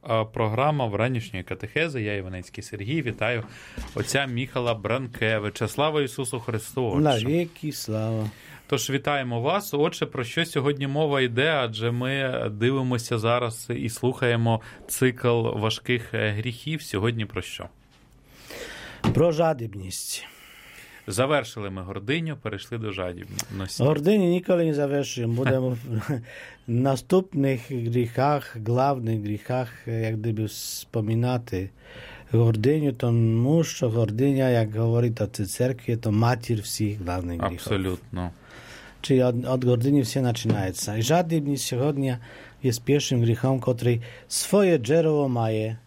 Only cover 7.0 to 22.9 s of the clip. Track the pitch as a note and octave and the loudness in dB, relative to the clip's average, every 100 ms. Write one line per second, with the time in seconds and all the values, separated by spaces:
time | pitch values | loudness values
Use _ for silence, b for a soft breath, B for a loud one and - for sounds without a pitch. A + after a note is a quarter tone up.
7 | D3+ B2 A2+ D#3+ E3+ - D3+ C#3 - A2 | 4 2 2 0 -2 -6 -8 -8 -4 -2
8 | A2 A2+ G#2+ B B B - C#3 - C3+ | -2 -2 -4 B B B -4 -4 0 -2
9 | C#3+ C#3+ B2+ A#2 B2+ F#3+ G3+ C#3+ D#3 - | 0 -2 -2 -2 0 -2 -2 0 0 0
10 | D#3 C#3+ A#2 - E3+ D3+ C3 C#3 C#3 C#3 | -4 -4 -4 -2 -2 0 0 0 -2 0
11 | D#3 C#3+ B2+ A#2 D3+ D#3 B2 A2 A2+ A#2+ | 2 2 2 2 2 2 0 0 -2 0
12 | B2+ C#3 C3+ B2+ A2+ G#2 A#2 C3+ B2+ B2 | -2 0 -2 -2 -4 0 2 2 2 0
13 | A#2 A#2+ A2 B2 A#2+ A2+ - A#2+ C3 - | 0 0 2 2 0 -4 -6 -4 -4 0
14 | B2 B2+ B2 A#2 A#2 A2+ B B - - | -2 2 2 4 4 2 B B -10 2
15 | B2+ B2 B2 A#2+ A2+ A2 G#2+ A2 - B2 | 2 2 2 2 2 0 0 -2 -2 -2
16 | A2+ A2 A2 G#2 A2 A#2 - D#3 - G2+ | -2 -2 -2 -2 -4 -6 -6 -6 -4 -2
17 | A2 A#2 G#2 - - - - - _ _ | 0 -2 -4 -6 -8 -10 -14 -16 _ _
18 | _ _ _ B B B B B B B | _ _ _ B B B B B B B
19 | - - E3 D3+ E3 D3 A2+ G2 F#2 - | 2 6 6 6 2 2 -4 -8 -10 -10
20 | - - - B B B B B B B | -8 -8 -10 B B B B B B B
21 | - G2 C3+ D3 A#2 - G2+ F#2+ F2+ G2 | -8 0 2 2 0 -8 -8 -8 -8 -8
22 | G2+ D#3 D#3+ D3 A2 G2+ - A#2 A2 | -2 -2 -2 -6 -6 -8 -8 -6 -6